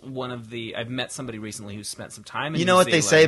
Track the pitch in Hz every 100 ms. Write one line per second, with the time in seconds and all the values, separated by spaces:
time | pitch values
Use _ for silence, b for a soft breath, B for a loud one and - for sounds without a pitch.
0 | 131 131 123 123 110 120 113 - 117 131
1 | 123 - 127 110 107 104 101 104 101 -
2 | 101 - - 117 143 156 175 185 185 170
3 | 104 156